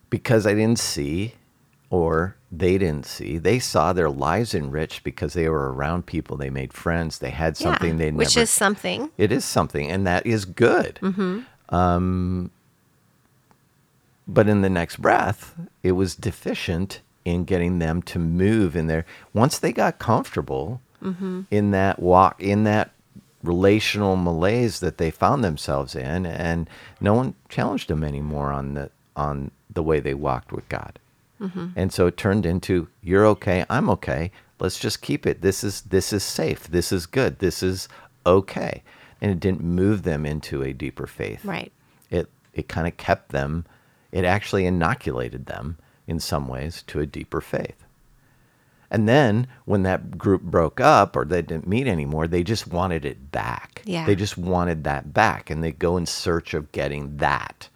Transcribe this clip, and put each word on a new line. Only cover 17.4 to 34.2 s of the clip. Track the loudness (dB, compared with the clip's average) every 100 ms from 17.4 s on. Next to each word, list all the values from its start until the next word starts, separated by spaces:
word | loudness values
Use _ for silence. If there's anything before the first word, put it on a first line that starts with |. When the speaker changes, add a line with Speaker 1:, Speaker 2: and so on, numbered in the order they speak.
Speaker 1:
getting | 0 0 2 0
them | 0 -2
to | -4 -2
move | 0 2 4 4 2 0
in | 0
their, | -2 -4 -14 -6
once | 2 2 2
they | -2
got | 2 0 0
comfortable | 0 0 0 -6 -4 -4 -4 -8 -12 _
Speaker 2:
Mm-hmm. | -8 -6 -8 -8 -2
Speaker 1:
in | 0 2
that | 2 2 2
walk, | 6 8 6 4
in | 0 2
that | 4 2 0 _ _ -20 _ _
relational | -2 4 6 6 2 0 2 2
malaise | 2 2 2 2 0 0
that | -4 0
they | -2
found | 2 2 4
themselves | 0 -2 -2 -2 -2
in, | -6 -4 -4
and | -4 -4 -2 -2 -4 -10 -20 -2
no | 2
one | 2 0 -6 _
challenged | -4 -2 -4 -4
them | -2
anymore | -2 -4 -4 -4 -4
on | -4 -6
the, | -8 -10 -14 _
on | -6 -4 -4 -8 -12 _
the | -4
way | 0 2
they | 0
walked | -2 -2 -2 -4
with | -12 -8
God. | -10 -10 -18 _ _ _ _
Speaker 2:
Mm-hmm. | -10 -8 -8 -2
Speaker 1:
And | -2
so | 2 2
it | 2
turned | 0 2 2
into, | -2 0 -2 -2 _
"You're | 2 6 6
okay, | 4 2 0 0
I'm | 0 0
okay. | 0 -2 -4